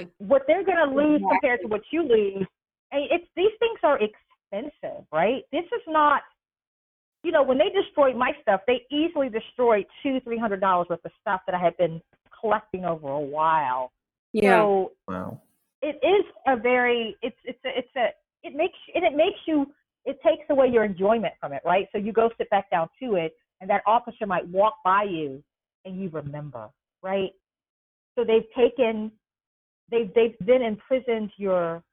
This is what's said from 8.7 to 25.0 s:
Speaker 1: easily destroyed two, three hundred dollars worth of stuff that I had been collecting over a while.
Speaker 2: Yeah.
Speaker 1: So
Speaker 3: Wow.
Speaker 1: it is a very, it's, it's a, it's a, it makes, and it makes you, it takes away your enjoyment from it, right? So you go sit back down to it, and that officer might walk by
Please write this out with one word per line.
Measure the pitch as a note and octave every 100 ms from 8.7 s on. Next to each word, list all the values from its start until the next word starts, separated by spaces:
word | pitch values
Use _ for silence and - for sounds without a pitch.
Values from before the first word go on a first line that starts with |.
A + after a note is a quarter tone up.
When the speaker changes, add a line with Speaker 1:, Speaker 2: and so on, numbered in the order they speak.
| B3+ -
Speaker 1:
easily | D4 E4+ D#4+ C4+
destroyed | A3 - - A#3+ G#3+ F#3+ -
two, | C#4 C4
three | A#3+ A#3
hundred | A3+ G3
dollars | F#3+ F3+ F3
worth | E3+
of | - _
stuff | G#3+ F#3 -
that | F3+
I |
had | F3 F3
been | E3+ E3 - _ _ -
collecting | A3 G#3 - F#3 F3
over | D#3+ C#3+
a | C#3+
while. | C#3 D3+ D#3+ D#3+ C3+ B2+ B2+ _ _ _ _
Speaker 2:
Yeah. | G#3+ G3+ F#3+
Speaker 1:
So | G#3 G3 F#3 _ -
Speaker 3:
Wow. | F#3 - - _ _ _ -
Speaker 1:
it | D4 D4
is | D4+ G4+ - - C4+
a | B3
very, | A#3+ B3 B3 A#3+ A3+ -
it's, | B3+ - A#3+
it's | A#3+ C4
a, | B3
it's | B3 C4
a, | A3 - _ _
it | E4
makes, | C#4 F4+ - -
and | E4+ E4+
it | C#4+
makes | F#4 G4+ -
you, | D4+ C#4 _ _ _
it | - -
takes | E4 D#4+ -
away | C#4 C4
your | A#3
enjoyment | G#3 F3 G3 A#3 F#3 -
from | D3
it, | C#3 E3+
right? | F#3 -
So | G#3
you | G#3
go | A3 A3+ -
sit | A3+
back | G3+ -
down | F3 E3 -
to | B3+ F#3
it, | D#3+ - _ _
and | F#3+
that | G3+ G#3
officer | A#3 A#3+ - G#3
might | F3 E3+
walk | F#3 G#3+ -
by | F#3 G3